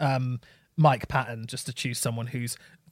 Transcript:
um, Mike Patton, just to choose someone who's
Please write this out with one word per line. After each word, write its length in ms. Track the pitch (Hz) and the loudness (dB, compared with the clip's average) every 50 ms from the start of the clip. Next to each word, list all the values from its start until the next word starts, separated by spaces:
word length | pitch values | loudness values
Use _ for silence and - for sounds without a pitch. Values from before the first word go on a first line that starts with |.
um, 400 | 151 135 135 131 131 127 123 120 - - - _ _ _ _ | 0 2 2 2 0 -2 -4 -6 -8 -14 -20 _ _ _ _
Mike 300 | - 156 147 131 107 - - | 6 6 6 6 4 -2 -2
Patton, 380 | - 135 123 107 117 113 113 | 0 -2 0 -2 -6 -10 -10
just 200 | 113 - - - | -10 -10 -8 -8
to 60 | - | -8
choose 260 | 120 - - 131 120 - | -8 -4 -4 -4 -4 -2
someone 280 | - 123 117 117 117 120 | -2 -2 -2 -2 -4 -4
who's 280 | 131 123 120 120 - - - - - _ _ - | -4 -6 -6 -6 -8 -10 -14 -20 -20 _ _ -8